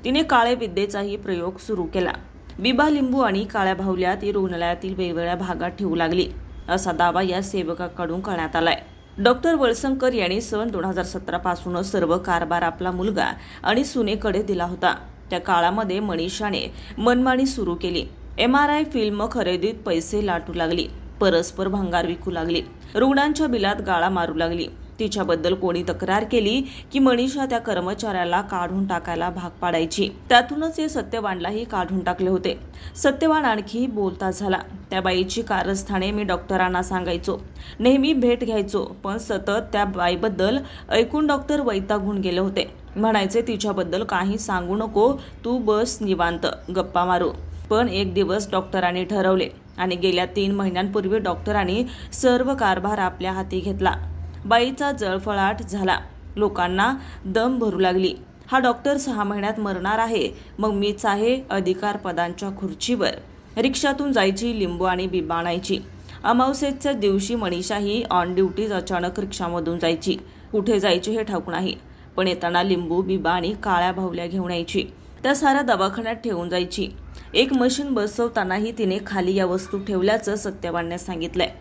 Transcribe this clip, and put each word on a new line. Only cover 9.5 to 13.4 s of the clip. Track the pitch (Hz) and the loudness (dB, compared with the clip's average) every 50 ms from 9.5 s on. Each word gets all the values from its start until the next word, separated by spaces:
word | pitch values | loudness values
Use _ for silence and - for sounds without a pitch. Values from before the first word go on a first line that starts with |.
| 330 | 4
वळसंकर | 311 277 240 233 233 - 269 269 269 262 254 247 | 4 4 2 2 2 0 0 0 2 2 2 2
यांनी | 226 190 175 185 214 | 2 2 2 2 0
सन | 226 - - 208 220 240 | -2 -2 -2 -2 -2 -2
दोन | 208 185 165 | -2 -2 -2
हजार | 190 185 180 - | -2 -2 -2 -4
सतरा | 185 - 185 - - - | -4 -4 -8 -6 -4 -4
पासूनच | 175 - 185 175 170 - 180 180 175 196 196 - | -2 0 0 -2 -2 -2 -4 -4 -2 -4 0 0
सर्व | 196 170 160 165 180 | 0 2 4 2 0
कारभार | 175 - 175 175 170 156 170 170 175 | 2 2 0 0 2 0 0 2 0
आपला | 165 165 - 180 180 | 0 -2 -2 -4 -4
मुलगा | 180 180 185 214 208 - - 62 - - | -2 -2 -2 0 0 0 0 -2 -2 -6